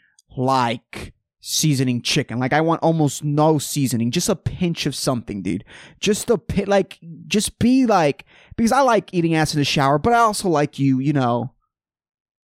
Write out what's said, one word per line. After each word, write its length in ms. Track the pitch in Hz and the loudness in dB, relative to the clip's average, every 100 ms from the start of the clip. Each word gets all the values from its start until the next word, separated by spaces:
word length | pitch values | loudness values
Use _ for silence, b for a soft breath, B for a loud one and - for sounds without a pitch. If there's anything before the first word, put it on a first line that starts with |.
| b b _ - | b b _ -4
like 800 | 127 131 120 117 - - - - _ _ | 0 2 2 -2 -8 -16 -16 -18 _ _
seasoning 600 | - - 160 135 131 120 | -8 -2 0 0 0 -2
chicken. 380 | - 156 - 113 | -2 -2 -2 -4
Like, 140 | 131 | -2
I 80 | 147 | 0
want 220 | 165 165 | 0 0
almost 400 | 160 165 147 - | 0 2 0 -2
no 360 | 147 147 156 151 | -2 2 2 2
seasoning, 520 | - 147 131 117 117 | -2 -2 -2 -2 -2
just 160 | 175 196 | -2 -2
a 80 | 185 | -2
pinch 500 | - - 175 160 151 | -6 -4 -4 -4 -6
of 100 | - | -4
something, 460 | 147 120 - 101 | -4 -4 -6 -8
dude. 220 | 87 95 B B B B | -6 -6 B B B B
Just 300 | 196 208 - | -2 -2 0
a 80 | 214 | -2
pi-, 280 | - 196 196 | -2 -4 0
like, 340 | 196 190 - 165 160 151 | 0 0 -8 -20 -18 -4
just 320 | 202 - - | -2 -2 -2
be 260 | 226 262 240 | 2 4 4
like, 400 | 196 147 - b b b - | 2 2 -2 b b b -2
because 160 | 226 | 2
I 100 | 254 | 4
like 320 | 262 214 - | 4 2 0
eating 220 | 180 165 160 | 0 2 2
ass 180 | 151 | 0
in 60 | 151 | 0
the 60 | 135 | 0
shower, 340 | 151 139 147 | 2 2 2
but 140 | 226 | 2
I 40 | 233 | 4
also 320 | 226 208 196 | 2 0 0
like 300 | 147 147 - | 0 0 0
you, 200 | 139 131 | 0 2
you 140 | 139 | 0
know, 400 | 147 120 120 123 - _ _ _ _ _ _ _ _ | 0 0 -2 -4 -12 _ _ _ _ _ _ _ _